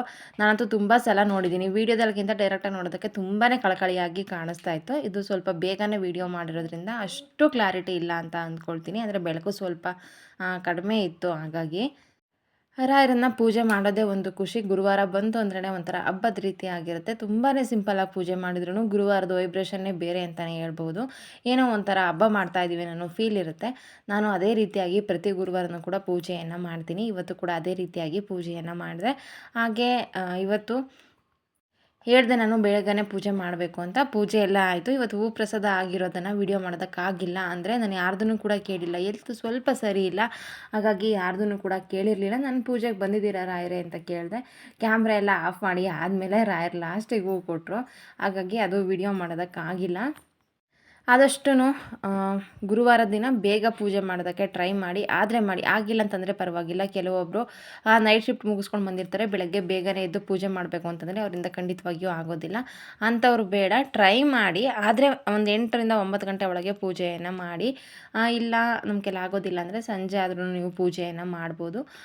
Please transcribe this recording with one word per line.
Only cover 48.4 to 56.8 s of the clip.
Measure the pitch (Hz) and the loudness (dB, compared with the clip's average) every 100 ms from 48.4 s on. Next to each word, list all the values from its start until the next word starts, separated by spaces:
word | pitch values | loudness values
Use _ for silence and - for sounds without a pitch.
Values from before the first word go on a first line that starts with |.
| 185 226 | -2 -2
ಅದು | 190 196 185 | 0 0 0
ವಿಡಿಯೋ | 185 202 | 0 0
ಮಾಡೋದಕ್ಕಾಗಿಲ್ಲ. | 196 170 165 175 180 165 185 185 180 262 - _ _ _ _ _ _ _ _ - | -2 -2 -4 -6 -6 -6 -4 -2 -2 -4 -6 _ _ _ _ _ _ _ _ 6
ಆದಷ್ಟೂ, | 247 269 - 277 262 262 277 - - | 8 8 6 4 6 6 2 -6 -8
ಆ, | 196 196 196 196 196 - | -2 0 0 -2 -4 -6
ಗುರುವಾರ | 196 214 240 233 214 | 0 4 8 6 6
ದಿನ | 208 247 | 2 0
ಬೇಗ | 240 196 208 226 | 2 4 4 2
ಪೂಜೆ | 226 208 196 | 0 0 0
ಮಾಡೋದಕ್ಕೆ | 190 180 175 180 196 | -2 -2 -4 -2 -2
ಟ್ರೈ | 190 180 | -2 -2
ಮಾಡಿ. | 196 180 185 | 0 -2 -2
ಆದರೆ | - 170 208 233 | 0 2 2 2
ಮಾಡಿ, | 208 180 | 2 2
ಆಗಿಲ್ಲ | - 202 208 226 | 2 2 2 0
ಅಂತಂದರೆ | 208 190 185 | 0 -2 -4
ಪರವಾಗಿಲ್ಲ. | 190 180 170 170 180 | -4 -4 -4 -4 -4